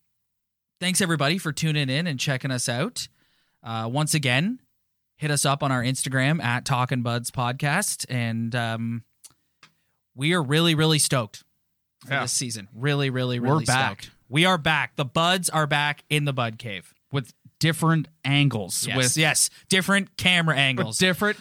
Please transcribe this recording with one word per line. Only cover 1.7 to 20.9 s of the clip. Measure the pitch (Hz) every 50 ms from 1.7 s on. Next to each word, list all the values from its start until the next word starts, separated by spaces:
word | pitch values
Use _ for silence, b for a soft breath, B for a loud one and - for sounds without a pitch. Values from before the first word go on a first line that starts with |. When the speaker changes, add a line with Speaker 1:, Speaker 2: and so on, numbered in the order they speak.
| 151 151 143 131
Speaker 1:
in | 131 143 175
and | 180 139 123
checking | - 147 135 127 - 139
us | 131 123 - -
out. | 120 123 160 247 - - - - _ _ _ _ _ _ _ _ _ _ -
Uh, | 120 113 113 113 117
once | 123 143 156 151 -
again, | 156 135 127 123 131 165 214 254 - _ _ _ _ _ _ _ _ _ _ _
hit | _ 151 151
us | 147 139 -
up | 143 139 139 151
on | 139
our | 131 127 120
Instagram | 127 131 - - 123 127 135 131 139 160 170 -
at | 120 120 123 -
Talkin' | - 135 123 123 123 139 127
Buds | 117 120 117 120 117 -
Podcast. | - 131 123 120 123 131 147 143 147 190 208 - - - - -
And, | 131 123 117 117 113 113 117 117 117
um, | 123 117 113 113 113 117 117 117 117 - _ _ _ - - _ _ _ _ _ _ - _ _ _ _ _ _ _ _ _ _
we | 127 135 156 180
are | 180 147
really, | 123 147 160 170 170 160
really | 147 156 160 160 147
stoked | - - 147 131 113 101 - - _ _ _ _ _ _ _ _ _ _ _ _ -
for | - 135
Speaker 2:
Yeah. | 139
Speaker 1:
this | 117 -
season. | - - 139 120 110 110 98 101 -
Really, | 110 127 147 143 143 143 135
really, | 127 127 127 127 123 120
Speaker 2:
We're | 120 127 143
Speaker 1:
really | 160 127
Speaker 2:
back. | - 127 131 131 117 98 - -
Speaker 1:
stoked. | - _ _ _ _
We | 131 151 175
are | 185 185
back. | 170 135 160 156 147 127 - _
The | - 143
Buds | 123 - 160 165 175 185 190 170 -
are | 156 156 151
back | 143 151 147 147 147 143 - _ _
in | 147 151 147
the | 143 135
Bud | 131 120 113 110
Cave. | 110 - 113 98 90 - - _ _ _ _
Speaker 2:
With | - 139 117 - _ _ _ - _ _
different | - 160 160 160 165 160 165 160 143 - _ _ -
angles. | 131 139 143 143 139 113 107 98 87 - - -
Speaker 1:
Yes, | - 104
Speaker 2:
With | 117 127 123 -
Speaker 1:
yes. | 151 160 151 131 - - - B B B
Different | _ 190 190 180 - 196 196 196 - _
camera | - - - 180 175 165 160 143
angles. | 135 139 135 131 123 180 110